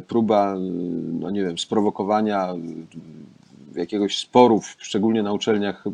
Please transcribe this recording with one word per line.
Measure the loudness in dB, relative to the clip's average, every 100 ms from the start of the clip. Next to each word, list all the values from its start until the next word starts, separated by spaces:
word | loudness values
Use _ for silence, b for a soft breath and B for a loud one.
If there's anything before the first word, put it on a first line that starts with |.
| -2
próba, | 0 4 4 2
y, | 0 -4 -6 -6 -6 -6 -6
no | -4
nie | -4
wiem, | -4 -4
sprowokowania, | -2 0 0 -2 -2 0 0 0 -2 -6 -10 -12 -14 -18 -18 -20 -20 -20 _ -20 -14 -8
y, |
jakiegoś | -4 -2 -2 -2
sporu, | 2 6 8 6
w-, | 0 -12
szczególnie | -6 0 2 2
na | 0
uczelniach, | -2 0 0 0 -4 -8